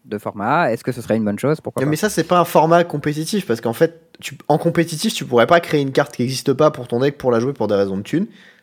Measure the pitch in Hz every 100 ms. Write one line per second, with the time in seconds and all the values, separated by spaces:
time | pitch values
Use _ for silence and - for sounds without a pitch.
0 | 127 104 110 98 107 151 151 113 - 120
1 | 110 113 107 104 131 156 - - 139 156
2 | 214 - 156 180 165 170 160 170 175 147
3 | 151 147 160 208 - 117 117 117 160 -
4 | _ - - 135 - 151 170 170 165 156
5 | 220 - 135 123 117 170 165 151 139 131
6 | 139 - 123 127 - 135 151 143 117 120
7 | 139 143 131 117 127 139 107 101 98 95
8 | 107 151 214 - - _